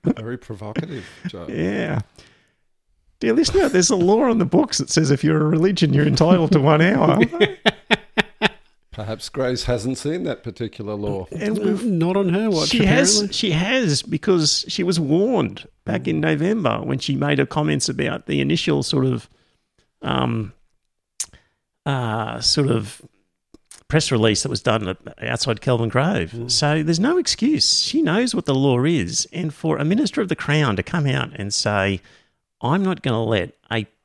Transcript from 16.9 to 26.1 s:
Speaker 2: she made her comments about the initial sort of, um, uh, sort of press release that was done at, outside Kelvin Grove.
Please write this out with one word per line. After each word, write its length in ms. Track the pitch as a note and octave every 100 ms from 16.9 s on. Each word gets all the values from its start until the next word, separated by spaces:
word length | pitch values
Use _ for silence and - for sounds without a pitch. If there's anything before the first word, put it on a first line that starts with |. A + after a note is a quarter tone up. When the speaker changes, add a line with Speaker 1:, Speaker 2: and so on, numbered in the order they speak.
| C3+
Speaker 2:
she 180 | - C#3
made 220 | C#3+ C#3
her 80 | C3+
comments 440 | D3 D3+ D3 -
about 360 | C3 C3+ C#3+ -
the 160 | D3
initial 400 | C#3 D#3+ - C#3+
sort 240 | C3+ C#3+ C3
of, 240 | B2 - _ _ _ _ _ _ _
um, 500 | - C3 B2+ A2+ G2+ - _ _ _ _ _ _ - - _ _ _ _ -
uh, 540 | C3+ A#2 A2 A2 A#2
sort 280 | A#2 - C3+
of 340 | A#2 G2+ - - _ _ _ _ - _ - _
press 240 | D3+ -
release 300 | A#2+ A2 G2+
that 60 | C3+
was 120 | A#2
done 240 | - A2 F#2+
at, 100 | F#2+ - -
outside 400 | A#2+ A#2+ - A2
Kelvin 280 | - A#2+ A2+
Grove. 420 | A#2+ D#3